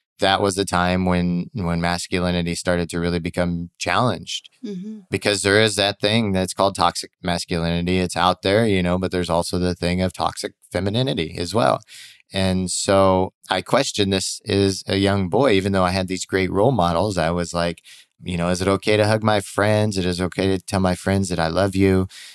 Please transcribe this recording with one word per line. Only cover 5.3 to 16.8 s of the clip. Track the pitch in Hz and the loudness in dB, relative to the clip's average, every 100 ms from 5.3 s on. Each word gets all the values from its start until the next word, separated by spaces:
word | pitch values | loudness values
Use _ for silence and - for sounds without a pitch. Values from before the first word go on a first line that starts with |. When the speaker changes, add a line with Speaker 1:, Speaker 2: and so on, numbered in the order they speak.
| 101 | 0
Speaker 1:
there | 101 101 | 4 4
is | 110 101 | 4 2
that | 101 101 | -2 0
thing | 104 113 107 | 0 0 0
that's | 95 92 | 0 -2
called | - 98 98 | 0 -2 2
toxic | 85 - - _ | 0 -2 -10 _
masculinity. | 87 85 - 87 85 87 87 92 | -4 -4 -4 -2 -2 -2 0 0
It's | 90 - | 0 2
out | 87 90 | 0 2
there, | 95 104 113 | 2 2 2
you | 95 | 2
know, | 90 90 | 0 0
but | 92 | -2
there's | 90 87 | -2 0
also | 85 85 90 | -2 -2 -2
the | 90 87 | -2 0
thing | 87 90 | -2 0
of | 92 | -2
toxic | - 82 - - - _ | -2 -4 -4 -10 -12 _
femininity | - 98 110 135 - 80 87 | -4 -2 -2 -2 -4 -6 -6
as | 85 | -4
well. | 104 92 - - - - - _ | 0 2 0 -4 -20 -20 -20 _
And | 98 95 92 92 | -2 0 0 -2
so | - - 98 95 92 92 - - | -2 2 4 4 2 0 -6 -4
I | 95 | -4
questioned | - 120 135 - 98 | 2 0 2 0 0
this | 95 - - - | 0 -2 -8 0
as | 101 98 95 - | 2 2 0 -2
a | 98 | 0
young | 98 98 92 | 2 2 2
boy, | 104 135 | 2 4
even | 98 98 | 4 2
though | 95 | 2
I | 90 | 2
had | 95 92 | 0 -2
these | 92 - | -6 -2
great | 95 92 | 0 0
role | 92 117 | 2 2
models. | 120 | 2